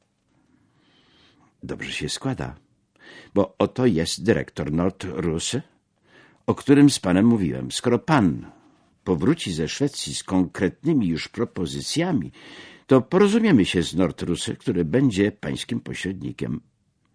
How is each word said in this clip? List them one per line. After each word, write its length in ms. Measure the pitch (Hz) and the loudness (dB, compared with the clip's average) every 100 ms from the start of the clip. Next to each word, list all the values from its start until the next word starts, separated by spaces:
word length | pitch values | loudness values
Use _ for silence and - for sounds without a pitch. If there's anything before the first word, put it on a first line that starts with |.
| _ _ _ _ _ _ _ _ _ _ _ _ _ _ _ _ | _ _ _ _ _ _ _ _ _ _ _ _ _ _ _ _
„Dobrze 280 | - - - | -12 -10 -10
się 180 | - - | -8 -8
składa, 460 | - 139 127 64 73 _ _ _ _ - - - - | -6 -6 -6 -8 -10 _ _ _ _ -20 -20 -4 0
bo 200 | 95 - | 0 0
oto 280 | 101 - 127 | -2 2 2
jest 380 | 80 82 - | 2 -2 -2
dyrektor 480 | 92 87 67 - 71 | 2 2 0 -8 -4
Nordrusse, 920 | 78 92 - 92 78 82 80 - 127 - _ _ _ _ - - _ - | 0 0 -2 -10 -4 -4 -2 -4 -6 -8 _ _ _ _ -20 -20 _ -4
o 100 | - | -4
którym 340 | - 139 143 | 4 8 8
z 100 | - | 6
panem 260 | 95 90 113 | 0 4 4
mówiłem. 460 | 113 87 64 65 | 4 0 -4 -6
Skoro 280 | - - 127 | -4 0 0
pan 460 | - 151 95 62 - - _ _ _ _ | 2 4 4 0 -8 -20 _ _ _ _
powróci 500 | - 85 95 170 - | -2 0 2 0 -4
ze 140 | 78 82 | -4 -6
Szwecji 480 | - 143 - - 69 | -2 -4 -4 -10 -10
z 80 | |
konkretnymi 840 | - 95 87 - 92 - 143 156 95 | -2 -2 -2 -2 -4 -2 -2 0 0
już 200 | 80 - | -2 -6
propozycjami, 1040 | - 117 - 85 69 65 143 175 147 67 - - - - - _ | -6 -6 -6 -6 -6 -6 -4 -2 -2 -4 -12 -20 -20 -20 -20 _
to 140 | 131 | 2
porozumiemy 640 | - 180 202 226 220 139 87 | 4 2 4 4 4 4 4
się 180 | 92 | 2
z 120 | 80 80 | 0 0
Nordrusse, 600 | 90 - 85 85 - - | -2 -2 -4 -4 -4 -6
który 300 | - 90 80 | -4 -2 0
będzie 460 | 117 139 95 101 | 2 2 2 0
pańskim 480 | - 76 65 - 117 | 0 -8 -8 -6 -8
pośrednikiem”, 840 | - 64 90 98 64 60 60 64 - _ _ _ _ | -8 -10 -8 -8 -10 -8 -8 -8 -10 _ _ _ _